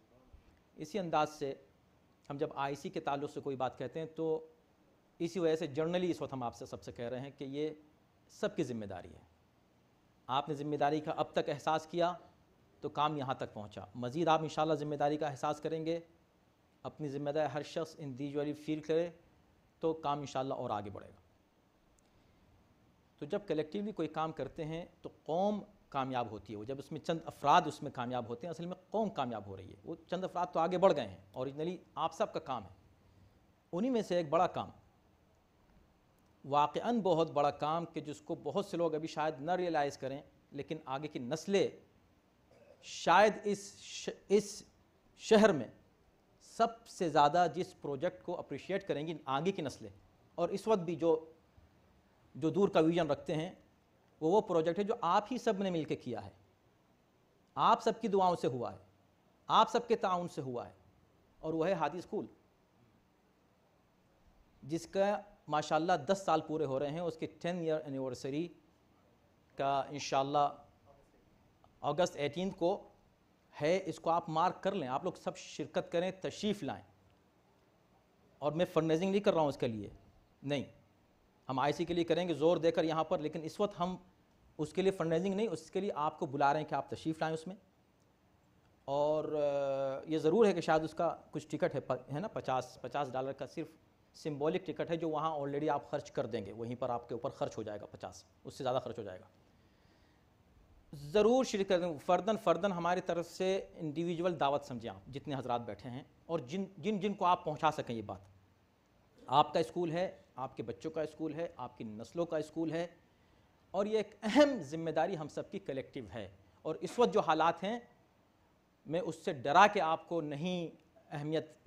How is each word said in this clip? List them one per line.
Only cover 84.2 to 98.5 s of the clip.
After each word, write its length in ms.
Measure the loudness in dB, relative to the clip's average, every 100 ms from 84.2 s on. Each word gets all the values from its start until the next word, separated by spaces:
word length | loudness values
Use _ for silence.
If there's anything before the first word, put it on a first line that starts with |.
| _ _ _ -6
उसके 220 | -4 2
लिए 100 | 2
फंडरेजिंग 420 | 2 2 2 2 0
नहीं, 120 | 0
उसके 320 | -2 -4 -4
लिए 80 | -2 -2
आपको 280 | -2 -2 -4
बुला 220 | 2 4
रहे 100 | 4
हैं 80 | 0
कि 60 | -4
आप 120 | -4
तशरीफ़ 260 | -6 -4 -2
लाएं 120 | -2
उसमें। 220 | -4 -8 -14 _ _ _ _ _ _ _ _ _ _ _ _ -4
और, 460 | 2 2 2 0 0
अ, 760 | 2 2 0 0 -2 -4 -2
ये 100 | 2
ज़रूर 260 | 4 8 8
है 60 |
कि 80 | 6
शायद 200 | 4 2 2
उसका 220 | 0 -2 -2 -8
कुछ 140 | -10 -6
टिकट 220 | -2 0
है, 60 | -2
प-, 240 | -2 -4 -4
है 100 | -6
ना, 80 | -6
पचास, 500 | -6 -2 -2 -2 -10
पचास 260 | -8 -4 -4
डॉलर 220 | -4 -4
का 120 | -6 -8
सिर्फ 220 | -8 -10 -12 _ _ _ -10
सिंबॉलिक 480 | -8 0 0 0 -4
टिकट 240 | -4 -2
है, 80 | -2
जो 120 | 0
वहाँ 260 | 0 0 -2
already 340 | -2 0 0
आप 180 | 0 -2
खर्च 180 | -6 -4
कर 160 | -4 -2
देंगे, 240 | -4 -6
वहीं 220 | -8 -8 -4
पर 160 | -2
आपके 240 | -4 -4 -6
ऊपर 140 | -6
खर्च 260 | -4 -6 -4
हो 60 |
जाएगा 220 | -8 -8 -12
पचास, 320 | -12 -12 -12 -20 _
उससे 180 | -18